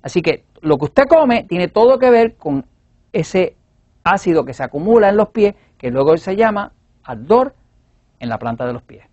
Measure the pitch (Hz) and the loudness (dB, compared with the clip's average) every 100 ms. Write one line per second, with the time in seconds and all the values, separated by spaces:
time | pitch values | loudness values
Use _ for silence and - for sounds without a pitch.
0 | 143 180 165 147 _ _ 156 147 147 - | -4 -4 -2 -4 _ _ -2 -2 0 0
1 | 277 320 285 233 - 175 180 208 240 262 | 4 4 4 0 -2 -4 -2 2 4 4
2 | 254 233 233 _ 151 139 - _ _ _ | 4 4 2 _ -6 -6 -8 _ _ _
3 | _ - 156 185 185 _ _ _ _ _ | _ -8 -2 -2 -2 _ _ _ _ _
4 | 170 190 185 160 131 123 127 143 185 233 | -2 0 0 -2 -2 -8 -8 -6 0 2
5 | 196 202 208 117 101 - _ _ 127 127 | 4 2 -2 0 -2 -2 _ _ -6 0
6 | 139 165 190 196 220 202 202 _ _ _ | 2 0 -2 -2 0 -2 -10 _ _ _
7 | - 113 135 233 269 _ _ _ _ _ | -16 -16 0 0 0 _ _ _ _ _
8 | _ _ 120 110 120 117 123 123 _ 110 | _ _ -10 -8 -8 -6 -8 -10 _ -20
9 | _ | _